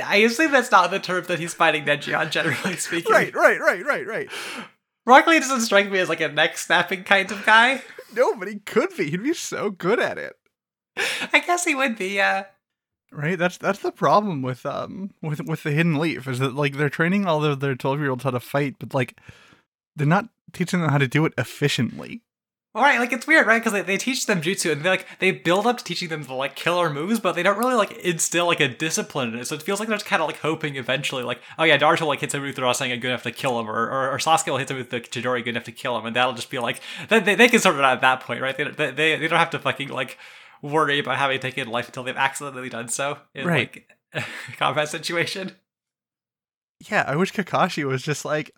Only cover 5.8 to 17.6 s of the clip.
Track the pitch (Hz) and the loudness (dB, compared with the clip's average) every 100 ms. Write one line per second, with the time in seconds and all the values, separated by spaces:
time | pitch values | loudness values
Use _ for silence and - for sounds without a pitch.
5.8 | 202 196 170 165 156 147 165 - - 175 | 4 0 0 -2 -2 0 0 -2 0 2
6.8 | 170 185 - 196 190 202 214 220 247 262 | 2 -2 2 2 2 -2 6 6 6 2
7.8 | - - - 226 311 262 190 208 - 220 | -6 -20 -6 2 2 0 -6 -10 -2 0
8.8 | 359 339 147 180 262 339 - - 202 180 | 0 -2 -2 -2 -2 -4 -6 -6 -6 -4
9.8 | 175 240 170 78 71 - _ _ _ _ | -2 0 0 -4 -10 -14 _ _ _ _
10.8 | _ - - - 247 294 359 349 349 269 | _ -6 -6 -6 0 0 2 0 0 0
11.8 | 269 220 190 196 196 196 196 _ _ _ | -2 -2 -4 0 2 0 -4 _ _ _
12.8 | _ _ _ 151 147 185 175 - 185 202 | _ _ _ -6 -4 0 -2 -2 -4 -2
13.8 | 359 - 156 185 208 147 127 123 143 117 | -4 -2 2 4 2 -2 -4 -6 -6 -6
14.8 | - - 196 - 156 151 160 156 156 147 | -8 -8 -12 -8 -6 -6 -4 -4 0 2
15.8 | 170 147 165 120 127 123 135 135 143 139 | 2 2 0 -2 -4 -2 -2 0 -2 0
16.8 | 147 - 165 202 190 151 151 139 | 0 0 2 2 2 2 2 0